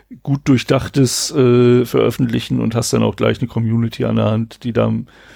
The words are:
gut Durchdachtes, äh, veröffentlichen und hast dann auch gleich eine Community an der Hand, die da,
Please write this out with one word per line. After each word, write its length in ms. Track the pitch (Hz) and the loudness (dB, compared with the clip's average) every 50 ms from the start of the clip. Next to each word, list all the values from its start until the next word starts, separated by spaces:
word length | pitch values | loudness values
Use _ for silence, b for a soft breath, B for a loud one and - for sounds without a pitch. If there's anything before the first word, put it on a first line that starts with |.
| B B - - | B B -20 -10
gut 200 | - - 139 139 - | -6 -4 -4 -2 2
Durchdachtes, 880 | - 135 117 - - 131 135 - - - 143 135 117 - - - - | 2 2 2 2 0 -2 -2 -2 -2 0 0 0 2 0 -2 -6 -4
äh, 540 | 160 151 127 123 120 123 123 120 120 123 117 | 0 2 4 4 4 4 6 6 4 4 2
veröffentlichen 760 | 117 - 131 113 117 117 - 135 117 113 120 - - 135 123 | 2 0 0 0 0 0 0 -2 -2 -2 -4 -4 -4 -4 -2
und 160 | 113 113 113 | -2 -2 -2
hast 160 | 117 120 - | -4 -2 -2
dann 120 | - 120 113 | 0 0 0
auch 120 | 107 104 | 0 -2
gleich 240 | - 113 113 113 - | -2 -2 -2 -2 -2
eine 80 | 127 | -4
Community 560 | 117 - 117 113 110 113 117 117 113 - - 127 | -6 -4 -4 -2 0 0 0 -2 -2 -4 -4 -4
an 140 | 113 113 | -2 0
der 80 | 113 110 | 0 0
Hand, 400 | 107 110 110 113 113 - - - | 0 0 -2 -4 -6 -10 -12 -8
die 80 | 120 110 | -4 -2
da, 180 | 117 113 110 113 113 117 B B B B B B | 0 0 0 0 -4 -6 B B B B B B